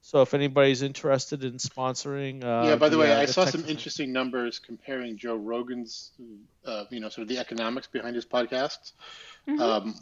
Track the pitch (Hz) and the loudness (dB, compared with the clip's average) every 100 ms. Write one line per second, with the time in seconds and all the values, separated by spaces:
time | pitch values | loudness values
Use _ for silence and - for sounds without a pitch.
0 | - 147 127 143 143 135 139 127 139 135 | 2 4 6 4 2 6 6 4 0 -2
1 | 151 135 - 147 131 127 - - 127 123 | 0 0 0 -6 -6 -6 -8 -4 -4 -4
2 | 147 139 135 131 123 117 117 - 151 160 | -6 -6 -6 -6 -2 2 4 6 6 6
3 | 151 143 143 131 175 147 156 151 - - | 6 6 4 4 2 2 -4 -6 -8 -6
4 | 139 127 127 123 120 - - 117 - 131 | -4 -2 -2 -2 -4 -6 -14 -16 -8 -8
5 | 120 104 120 113 104 117 123 123 117 - | -8 -8 -6 -6 -4 -6 -6 -8 -10 -14
6 | - _ 120 104 110 _ - 110 101 120 | -16 _ -20 -20 _ _ -10 -8 -8 -10
7 | 110 - 110 127 120 117 113 127 - 131 | -10 -10 -6 -6 -4 -4 -4 -4 -6 -8
8 | 113 120 - 123 120 127 147 - - _ | -6 -8 -2 -2 0 0 -2 -4 -16 _
9 | - - - - - 294 113 110 104 107 | -20 -20 -20 -16 -4 0 2 2 -2 -10